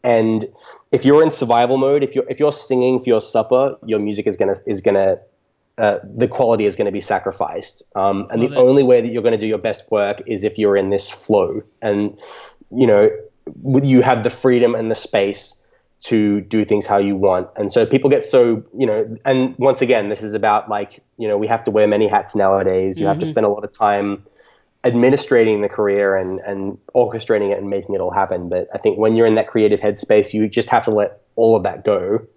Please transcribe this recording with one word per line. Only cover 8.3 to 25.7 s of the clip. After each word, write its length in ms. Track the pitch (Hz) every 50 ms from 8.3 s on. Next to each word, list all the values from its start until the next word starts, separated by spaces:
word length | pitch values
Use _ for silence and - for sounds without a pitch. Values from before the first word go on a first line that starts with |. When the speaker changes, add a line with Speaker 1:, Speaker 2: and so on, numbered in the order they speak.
| - 113 117
Speaker 2:
Love 80 | 127
Speaker 1:
the 60 | 139
Speaker 2:
it. 20 | 131
Speaker 1:
only 240 | 127 127 135 139 135
way 180 | 123 127 120
that 60 | 113
you're 160 | 117 113 120 107
gonna 140 | 117 113
do 100 | 104 107
your 100 | 110 107
best 340 | 101 - 113 101 - - _
work 300 | 110 104 101 101 101 - -
is 160 | - 113 95 98
if 140 | 107 -
you're 200 | - 107 104 98
in 140 | 98 95 98
this 180 | 101 98 - -
flow. 520 | - - - - 107 101 92 82 - 107 - _ _ _
And, 360 | - 110 101 101 104 104 - - - - - - - - _ _ - _
you 140 | 98 120 131
know, 220 | 113 104 101 104 107 - - - - _ _ _ - - - -
w-, 220 | 139 131 135 139 139
you 120 | 131 127
have 220 | 127 131 127 117 104
the 60 | 120
freedom 460 | - - - 131 123 120 120 117 120
and 140 | 110 113 113
the 60 | 110
space 720 | - - - - 107 98 101 101 - - - - _ _ _ _ _ _ _ _ _
to 420 | - - 120 110 107 104 101 104
do 220 | 95 92 110 110 104
things 220 | - 107 104 98
how 120 | - 104
you 180 | 101 98 101 101
want. 340 | 95 98 95 92 92 92 - _
And 160 | - 104 98 -
so 120 | 123 113
people 240 | - - - - 139
get 140 | 139 127 -
so, 400 | - - - 113 120 117 113 - _ -
you 80 | 110 131
know, 320 | 113 107 110 107 110 113 110 _
and 320 | 139 131 131 127 127 131
once 240 | - 120 135 127 127
again, 280 | 135 120 127 113 101 101
this 120 | 104 101
is 140 | 110 107 104
about, 340 | 107 104 107 104 107 - 110
like, 340 | 104 104 101 - - - _ _ _
you 100 | - 117
know, 100 | 107 104
we 100 | 101 107
have 160 | 104 113 113 -
to 60 | 120
wear 160 | 101 107 107
many 200 | 104 104 104 110
hats 280 | 101 104 104 - - -
nowadays. 640 | 104 98 95 98 98 95 95 92 92 95 95 95 -
You 80 | 104
have 100 | 98 -
to 80 | 156 -
Speaker 2:
Mm-hmm. 60 | 160
Speaker 1:
spend 140 | 151 117 107
a 20 | 104
lot 140 | 101 104 104
of 80 | 101
time 520 | - - 110 104 101 101 101 101 101 95 - _ _ _ _ _ _ _ _ _ _ _ -
administrating 800 | 127 120 120 120 131 135 139 - - 139 120 113 110 107 104
the 60 | 104
career 480 | 98